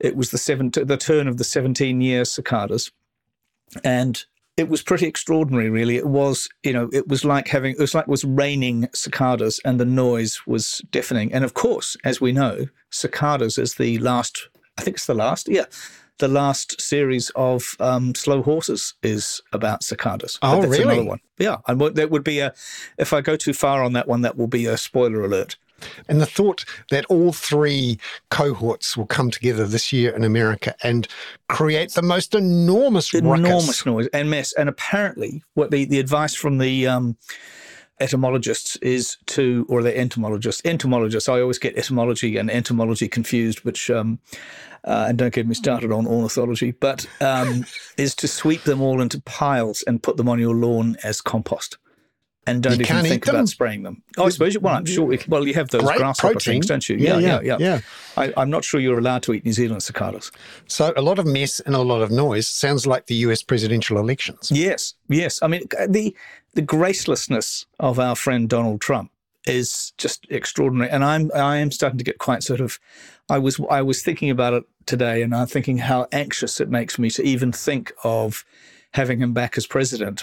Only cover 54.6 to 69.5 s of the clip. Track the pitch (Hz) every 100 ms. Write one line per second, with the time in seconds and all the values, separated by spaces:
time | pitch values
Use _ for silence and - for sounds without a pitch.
54.6 | 190 135 170 180 147 127 - 156 143 147
55.6 | 139 120 131 196 135 131 185 220 - 120
56.6 | 185 143 - 104 147 175 180 143 110 120
57.6 | 175 151 - - - - 135 - 135 160
58.6 | - 147 131 120 123 127 - 110 117 107
59.6 | 120 107 - - 95 95 - - - -
60.6 | - - 160 135 143 196 160 135 139 -
61.6 | - 135 127 117 110 117 143 107 110 -
62.6 | 143 139 131 127 - 120 117 110 - 123
63.6 | 107 113 - 104 110 135 - - - 143
64.6 | 180 - - - - 147 170 - 160 165
65.6 | - - 202 202 214 - - - _ -
66.6 | 147 156 180 190 - 131 - 120 - -
67.6 | - - 139 123 127 120 - 123 113 120
68.6 | 117 107 - 127 95 _ _ _ -